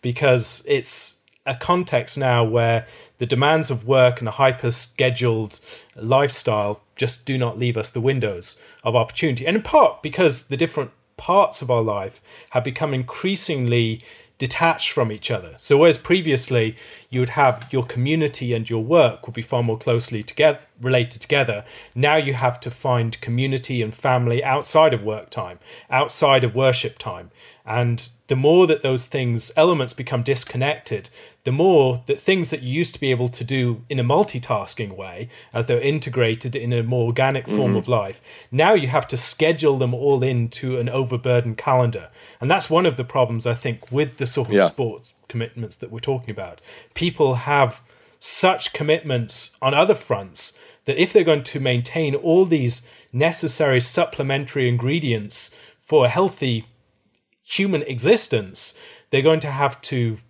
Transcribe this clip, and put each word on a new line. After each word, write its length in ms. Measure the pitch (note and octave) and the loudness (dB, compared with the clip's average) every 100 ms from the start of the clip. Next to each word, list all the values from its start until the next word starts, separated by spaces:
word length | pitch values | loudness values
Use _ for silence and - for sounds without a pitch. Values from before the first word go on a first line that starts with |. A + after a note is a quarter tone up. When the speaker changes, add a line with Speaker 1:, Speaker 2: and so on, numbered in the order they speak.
Speaker 1:
because 580 | B2+ A#2+ C#3+ B2 A2+ - - | -4 0 4 4 2 -4 -2
it's 520 | C#3 C3 - - - _ _ - | -2 2 0 0 -6 _ _ -8
a 80 | B2 | -8
context 600 | - F3+ F3 C3 - - | -2 -2 0 -2 -2 -2
now 260 | C3 A#2+ | 2 2
where 420 | A2+ A#2 A#2 A#2 - - - _ | 2 2 2 0 -4 -20 -20 _
the 80 | A#2+ | -2
demands 440 | B2+ C#3+ D#3+ D#3 | 2 4 2 0
of 160 | C3 A2 | -4 0
work 320 | C3+ B2+ A#2+ | 4 4 4
and 80 | A2 | -8
a 40 | |
hyper-scheduled 1300 | - C3+ B2 B2 A#2 - - C3 A#2+ B2 A2+ G#2+ - - - _ - | 2 2 2 -2 -2 -4 0 0 0 -2 -2 -6 -12 -18 -20 _ -12
lifestyle 840 | A2 C3 C#3+ - - G#2+ G2+ G#2 _ - | 0 2 2 0 0 0 -2 -6 _ -6
just 280 | B2 - - | -4 -4 -6
do 120 | C3 | -2
not 200 | A#2+ G#2+ | -2 -2
leave 180 | A#2+ A2+ | -4 -2
us 140 | G#2+ | -4
the 100 | B2 | -2
windows 600 | B2 C3+ A2 F2+ E2+ - - - | -2 0 -2 -4 -8 -8 -14 -8
of 100 | - | 0
opportunity. 520 | A#2 - - D#3+ B2 C#3+ | 2 0 -2 -2 -2 -2
And 100 | G#3 | -2
in 60 | |
part 400 | - D#4 C4+ - | 2 4 4 2
because 460 | D#3 - F3 B2 - | -10 2 2 2 -4
the 80 | C3+ | -4
different 320 | D#3+ - B2 _ _ - | -2 -4 -8 _ _ -14
parts 460 | - F#3 F#3+ - | 0 2 2 0
of 80 | C3 | -2
our 120 | A#2+ | 0
life 380 | A2 G2+ F#2+ - _ - - | 0 -4 -8 -14 _ -20 -4
have 140 | B2+ | -4
become 280 | B2 B2 D3+ | -4 -4 -4
increasingly 1080 | C3+ B2+ - F#3+ G3 - D3 B2 A#2+ A2+ A2+ - - _ _ | -4 -6 -6 -4 0 0 0 0 2 0 -4 -12 -20 _ _
detached 540 | C3 - E3 D#3+ - | -6 0 0 2 -4
from 200 | - A#2+ | -2 -2
each 180 | G#2+ - | -4 -6
other. 240 | A2 F2 D2+ | -6 -8 -12
So 220 | - C#3+ | 2 6
whereas 180 | E3 D3+ | 6 4
previously 800 | - F3+ D#3+ C3 - B2+ A2 A2+ - - _ | 2 0 2 0 2 2 0 -4 -18 -20 _
you 120 | B2+ | -4
would 100 | B2+ | -2
have 380 | D3+ C3+ - - | 2 2 2 -4
your 160 | C3 B2 | -4 -4
community 680 | B2+ B2+ D#3+ D3+ - B2 | -4 -2 0 -2 -4 -4
and 160 | A#2 A2 | -4 -2
your 140 | A2+ | -4
work 440 | A2 E3+ B2+ - - | 2 4 4 2 -12
would 80 | |
be 80 | A#2 | -12
far 200 | A#2 B2+ | -4 -2
more 160 | A#2 A2 | -2 -2
closely 440 | - A#2 - A2 | -2 -2 -2 -6
together, 340 | G#2+ - D3+ C#3+ _ _ | -10 2 2 2 _ _
related 420 | A#2+ C3 A#2+ - | 0 0 0 -8
together, 420 | - C#3+ A#2+ G#2 - - - | -2 0 0 -4 -10 -20 -14
now 220 | A#2+ C#3+ D#3 | -2 2 2
you 180 | C#3 | 0
have 240 | B2+ B2+ B2 | -2 -2 -2
to 100 | - | -12
find 500 | A#2+ C3+ B2 A2+ - | -8 -2 0 -2 -6
community 600 | - A#2 C3+ C3+ - B2+ | -6 -4 -2 -4 -4 -4
and 140 | G#2+ | -4
family 480 | G#2+ C3+ B2+ A#2+ A#2 | -2 0 2 2 -2
outside 500 | C3+ C3+ C#3+ D#3 D#3+ | 0 -2 2 4 4
of 120 | C3 | 4
work 260 | G#2 G#2+ - | -4 -8 -10
time, 300 | - F2+ F2+ - - _ | -10 -10 -14 -20 -20 _
outside 540 | B2+ D3+ - D3+ C3+ | -2 0 2 4 4
of 120 | B2 | 2
worship 440 | A2 C3 B2 A#2 - | 2 2 2 -4 -8
time. 320 | - F2+ F2 _ - _ - | -12 -12 -16 _ -20 _ -6
And 400 | A2+ A#2+ A#2 - _ _ | -2 -2 -2 -6 _ _
the 100 | C3 | 0
more 300 | C#3+ F3 F3+ | 4 6 6
that 160 | D3+ | 4
those 240 | C3+ B2+ - | 0 -2 -4
things, 440 | C#3 B2+ A2+ - - | -4 -2 -2 -2 2
elements 380 | D#3+ E3 B2 | 4 4 -2
become 280 | - B2 B2+ | -6 -6 -4
disconnected, 840 | A#2+ C3 - B2 C3+ D3+ - G#2+ F#2 - - _ | -2 -2 -2 -2 -2 -4 -8 -10 -10 -20 -20 _
the 80 | - | -4
more 500 | C3+ F#3 E3+ C3 B2 - | 2 4 6 4 0 -4
that 140 | C#3 | -2
things 300 | - F#3+ D#3+ | 2 2 0
that 100 | D3 | -4
you 100 | B2 | -4
used 180 | C#3+ E3+ | -2 -2
to 60 | - | -2
be 100 | C#3 | -2
able 180 | B2 B2 | 0 -2
to 160 | B2 | -4
do 380 | B2 C3+ B2 A2+ - | -4 -2 -2 -4 -6
in 100 | C3+ | -4
a 60 | |
multitasking 920 | A#2+ D3+ G#3 C3+ B2 A2 G2 - G#2 F#2 | 2 2 2 -4 -4 -6 -4 -8 -8 -10
way, 320 | F#2+ F2+ A#2+ - - | -14 -14 -16 -16 -10
as 100 | A2+ | -6
they're 160 | A#2 A#2+ | 0 0
integrated 760 | C#3 D3+ C3+ B2+ A2+ A2+ C3 B2+ | 0 -2 -4 0 0 0 -6 -6
in 160 | A#2+ | -2
a 80 | A#2+ | -2
more 240 | A2+ B2+ A#2 | 0 0 0
organic 400 | A#2 C3+ C3+ B2 | 2 0 0 -4
form 240 | G#2 G2+ | -2 0
Speaker 2:
Mm-hmm. 60 | G2 | 0
Speaker 1:
of 120 | - | 0
life, 320 | A#2 G2 F#2+ - - - | -2 -2 -10 -20 -20 -8
now 240 | B2+ E3+ | 0 4
you 140 | G#3+ C3+ | 4 2
have 200 | C#3 B2+ | -2 -2
to 80 | B2+ | 0
schedule 640 | - - D#3 D#3+ D#3 C3+ | 0 2 0 2 2 2
them 160 | B2+ | 0
all 280 | B2 C#3 C#3 | 0 0 2
into 560 | B2+ B2 A#2 - C3 B2+ | 2 0 -2 -6 -6 -4
an 120 | A#2+ | -2
overburdened 680 | B2+ B2+ B2 B2+ B2 A#2+ G#2+ | -2 -2 -2 0 0 0 -4
calendar. 520 | - C3 A#2+ G#2+ - _ - - | 0 2 2 -2 -12 _ -20 -8
And 100 | B2+ | 0
that's 180 | F3+ - | 0 2
one 160 | D#3+ | 2
of 120 | F3+ B2+ | 2 0
the 60 | |
problems, 420 | B2 C#3 B2 A#2 A#2+ | -4 0 0 0 -2
I 80 | |
think, 360 | A#2+ C3 A2+ - | -2 -4 -8 -6
with 280 | B2+ D3 - | -2 -2 -2
the 80 | B2 | -4
sort 220 | - G#2+ | -2 0
of 60 | |
Speaker 2:
Yeah. 120 | G#2 F#2+ | 2 2
Speaker 1:
sports 460 | - A#2+ - - _ _ | 0 -6 -6 -18 _ _
commitments 480 | A#2+ A#2 - A2+ - | -8 -8 -10 -12 -12
that 140 | G2+ | -12
we're 100 | A2+ | -10
talking 300 | A#2+ C3 A#2+ | -6 -6 -6
about. 300 | G2+ F#2 D#2+ - - _ | -12 -12 -14 -20 -20 _
People 420 | - E3+ - C#3+ B2 | -4 -4 2 0 2
have 440 | C#3+ C#3+ C3 - _ _ _ _ | 0 2 2 0 _ _ _ _
such 560 | - - F#3 F#3 - | 0 4 4 2 -4
commitments 840 | - D3+ D#3+ D#3 B2+ A2+ - - - | -6 0 0 0 -2 -2 -4 -4 -2
on 100 | C3 | 0
other 220 | C3+ F#3+ | 4 4
fronts 640 | D#3 - G2+ G2 - - - - _ | 2 0 -6 -4 -6 -6 -6 -20 _
that 160 | - C3+ | -6 -2
if 120 | F3+ | 4
they're 100 | G#3 | 4
going 200 | E3 D3+ | 4 2
to 160 | C3 D3 | 0 -4
maintain 540 | C3+ B2 A#2+ - D#3 | 0 0 -2 -2 -2
all 300 | C3+ F3 E3+ | -2 2 4
these 420 | F#3 D#3+ B2 - - - _ | 4 2 0 -2 -6 -20 _
necessary 680 | B2 D#3 E3+ D3 - D3+ C3 | 0 0 2 0 2 4 2
supplementary 880 | A#2+ - E3 - C3+ C#3 C3+ C#3+ B2 | 2 0 -2 -2 -4 -4 -4 -2 0
ingredients 840 | A#2+ B2 E3 D3+ A2+ G#2 - - - - _ | 0 0 -2 -2 -4 -4 -4 -4 -8 -20 _
for 240 | _ D#3 | _ 4
a 40 | B2 | 4
healthy 560 | D#3+ F#3+ - C3+ A#2 - _ _ _ _ _ _ _ _ | 2 -2 0 -4 -4 -6 _ _ _ _ _ _ _ _
human 360 | - G3 E3+ | -4 -2 -2
existence, 960 | D3 B2+ C3+ A#3 - A#2+ F#2+ F2+ - - - - _ | -4 -4 2 2 2 -2 -4 -4 -4 -6 -20 -20 _
they're 100 | C3+ | 2
going 200 | C#3+ D#3+ | 4 2
to 100 | D3+ | 0
have 280 | C#3 C#3+ - | -2 -2 -2
to 340 | - C3+ A#2 G#2 _ | -6 -2 -2 -4 _